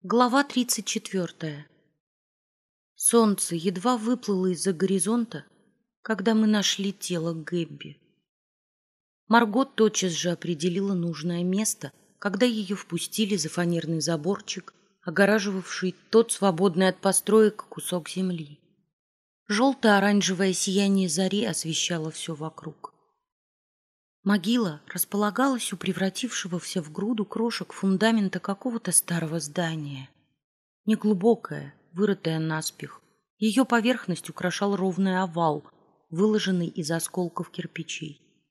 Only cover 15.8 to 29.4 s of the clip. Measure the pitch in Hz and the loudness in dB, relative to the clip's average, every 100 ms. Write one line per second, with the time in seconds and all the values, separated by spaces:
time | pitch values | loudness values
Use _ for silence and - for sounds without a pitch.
15.8 | 185 - _ 226 226 - 196 165 196 165 | -6 -6 _ 4 4 2 0 4 2 4
16.8 | 190 190 196 185 - 220 214 214 - - | 2 4 0 0 4 6 6 2 -14 -14
17.8 | - 180 151 185 185 170 147 147 _ _ | -6 -6 -6 -4 -4 -4 -8 -16 _ _
18.8 | _ _ _ _ _ _ - 208 262 262 | _ _ _ _ _ _ -4 2 2 4
19.8 | 220 202 202 202 180 180 190 180 - 190 | 6 6 6 4 2 0 0 0 0 2
20.8 | 202 196 185 151 185 196 - 160 160 156 | 4 4 2 0 0 0 -2 -4 -4 -4
21.8 | - 170 156 - - 151 160 - 160 - | -2 -4 -6 -8 -10 -8 -10 -10 -16 -16
22.8 | - _ _ _ _ _ _ _ _ _ | -20 _ _ _ _ _ _ _ _ _
23.8 | _ _ _ _ 196 202 175 247 202 151 | _ _ _ _ 0 2 2 0 0 -4
24.8 | - 175 - 202 208 190 277 247 - 185 | -12 -8 -4 0 0 2 0 0 -4 -4
25.8 | - 180 190 - 240 - 185 175 - 185 | -4 -2 -2 -2 -6 -6 -6 -8 -4 -6
26.8 | 151 151 202 226 202 226 233 226 175 - | -6 -4 -2 -2 -4 -2 -2 -4 -10 -2
27.8 | 196 190 220 226 190 185 - 196 262 226 | 0 4 4 2 0 -2 -6 -6 -4 -4
28.8 | - 165 - 170 165 165 | 0 0 0 -4 -2 -4